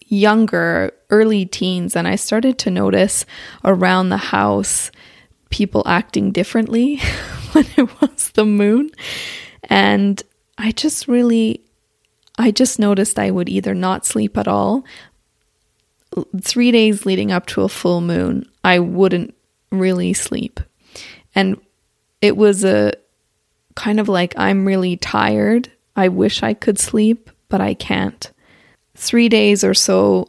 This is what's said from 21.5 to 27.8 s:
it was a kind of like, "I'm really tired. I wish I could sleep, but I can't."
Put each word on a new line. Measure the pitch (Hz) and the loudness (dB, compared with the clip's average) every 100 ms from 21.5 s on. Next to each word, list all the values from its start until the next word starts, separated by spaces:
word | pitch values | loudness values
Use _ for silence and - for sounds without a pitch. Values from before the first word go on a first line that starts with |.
| 202 _ _ _ _ _ _ | -2 _ _ _ _ _ _
it | 208 196 | 0 4
was | 208 190 | 4 4
a | 190 208 - - _ _ _ _ _ _ _ - | 2 2 2 -2 _ _ _ _ _ _ _ -8
kind | 214 214 | -2 0
of | 208 | 0
like, | 185 180 - | 0 -2 -2
"I'm | 196 196 190 | 0 0 0
really | 190 185 175 | 0 -2 -4
tired. | - 208 214 214 208 233 254 _ _ - | -4 -2 0 2 2 0 -2 _ _ 0
I | 185 | 0
wish | 185 214 - | 2 0 0
I | 220 214 | -4 -2
could | - 196 | -2 -2
sleep, | - 214 214 233 - _ _ | -2 0 2 0 -6 _ _
but | 196 | -4
I | 196 | -2
can't." | - | -4